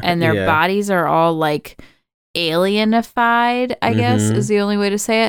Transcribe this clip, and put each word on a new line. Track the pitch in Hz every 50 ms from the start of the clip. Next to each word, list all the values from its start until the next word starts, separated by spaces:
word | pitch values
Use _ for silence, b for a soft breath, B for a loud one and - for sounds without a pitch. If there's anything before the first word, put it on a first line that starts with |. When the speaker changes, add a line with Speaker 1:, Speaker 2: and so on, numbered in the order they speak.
Speaker 1:
and | - 180 175 170
their | 170 165 -
Speaker 2:
Yeah. | 196 190
Speaker 1:
bodies | 175 160 151 165 180 196 208 202 202
are | 190 175 160
all, | 147 160 160 165 170 165
like, | 160 156 151 151 143 - - - - B B B B B _ _ _ _ _ -
alienified, | 170 170 160 160 170 185 196 202 214 220 214 220 233 226 - - 254 233 233 233 233 240 240 240 247 254 254 - -
I | - - 110
guess | 110 104 104 107 107
Speaker 2:
Mm-hmm. | 104 107 110
Speaker 1:
is | 113 - -
the | 208 202
only | 202 202 208
way | 202 202 202
to | 196 208
say | - - 220 220 226